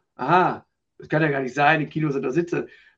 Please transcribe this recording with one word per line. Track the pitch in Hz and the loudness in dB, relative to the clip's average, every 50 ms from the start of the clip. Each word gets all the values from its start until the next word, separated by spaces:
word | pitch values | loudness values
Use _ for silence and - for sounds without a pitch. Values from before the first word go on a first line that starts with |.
| _ _ _ | _ _ _
„Aha, | - 123 131 165 180 180 151 123 - - _ _ _ _ _ _ - | -8 -2 2 4 4 4 2 0 -4 -10 _ _ _ _ _ _ -20
das | - - | -8 -4
kann | - 156 | 0 0
ja | 160 151 | 2 2
gar | 143 135 | 0 -2
nicht | 135 127 123 | -4 -4 -2
sein, | 143 143 143 160 151 | 2 2 4 4 2
im | 147 - | 0 -4
Kino | - 160 156 151 | -4 -2 -2 -2
sind | 135 131 123 | -2 -2 -2
da | 135 | -2
Sitze.“ | 127 160 175 - 120 - - - - - _ _ _ | -2 -2 -2 -2 -2 -4 -6 -6 -12 -20 _ _ _